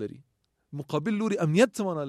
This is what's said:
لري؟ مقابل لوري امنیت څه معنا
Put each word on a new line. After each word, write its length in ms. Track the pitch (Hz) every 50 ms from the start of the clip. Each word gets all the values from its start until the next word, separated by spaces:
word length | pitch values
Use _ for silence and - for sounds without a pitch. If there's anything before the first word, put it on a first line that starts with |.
لري؟ 180 | 107 104 - 131 - _ _ _ _ _ _ _ _ - 147 143
مقابل 360 | 139 - 151 147 151 226 208 208
لوري 180 | 220 220 208 - 170
امنیت 320 | 151 156 196 254 214 -
څه 40 | - 202
معنا 200 | 185 170 151 143